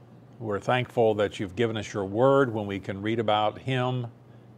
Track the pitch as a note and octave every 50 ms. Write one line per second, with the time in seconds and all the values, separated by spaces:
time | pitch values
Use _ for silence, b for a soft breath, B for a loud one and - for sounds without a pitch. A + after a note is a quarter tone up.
0 | - - - - - - - - A#2+ A2 G2+ G2 - - B2 B2+ B2 - - B2+
1 | A#2 A2 A2 G#2 G#2 G2 - - G#2+ F#2+ F#2 F#2+ A#2+ A2+ A2 A2 G2+ - - A2
2 | G2 F#2+ G2 G#2+ B2+ C3+ C#3 C#3 C#3+ B2 G#2+ A2 G#2 G2+ G2 G2 F#2 - G#2 F#2+
3 | G2 G#2+ A2+ A2+ A2+ G#2 G#2+ G#2 G#2+ G#2+ A2 - - C3 C3 B2+ B2 B2+ B2+ B2+
4 | A#2+ A#2 A#2+ - - B B B B B B